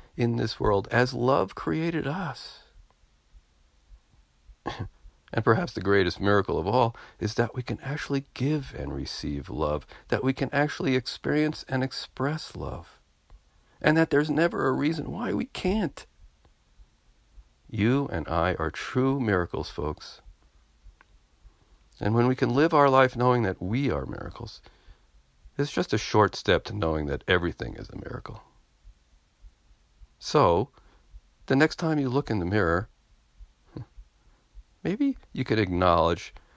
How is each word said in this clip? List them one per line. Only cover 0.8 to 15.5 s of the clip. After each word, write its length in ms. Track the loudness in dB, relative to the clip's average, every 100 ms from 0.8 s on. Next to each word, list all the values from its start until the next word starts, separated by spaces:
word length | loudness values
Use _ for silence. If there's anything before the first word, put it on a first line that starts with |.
| 2
as 220 | 2 2
love 420 | 2 2 2 0
created 520 | -4 -4 -2 -2 -4 -4
us. 540 | -6 -8 -10 -16 -20 _ -20 -20 _ _ _ _ -20 _ _ _ _ _ -20 _ _ _ _ -20 -12
<laughs> 80 | -10 -10 -12 -14 -20 _ -8
And 120 | -2
perhaps 280 | 2 2 2
the 80 | -4
greatest 400 | 2 4 4 2
miracle 360 | 2 4 2 -2
of 120 | 2
all 260 | 2 2 0 -18 -8
is 160 | -6
that 200 | -2 -2
we 60 | -2
can 200 | -8 -8
actually 420 | -6 -8 -4 -4 -4
give 400 | -4 -2 -2 -6 -10
and 160 | -8
receive 560 | -6 -8 -8 -6 -6 -6
love, 340 | -4 -2 -2 -6 -14 -4
that 140 | -2
we 100 | 0
can 160 | -2 -2
actually 420 | 0 -2 -2 0
experience 680 | 0 -2 -8 -2 0 0 -4 -6
and 140 | -4
express 720 | -4 -6 -12 -4 -4 -4 -8
love, 460 | -8 -8 -8 -14 _ _ _ _ -20 _ _ _ _
and 140 | 2 4
that 140 | 4
there's 200 | 4 2
never 360 | 2 2 2 0
a 60 |
reason 380 | 0 0 -2 -6
why 220 | -6 -4
we 140 | -2
can't. 600 | -4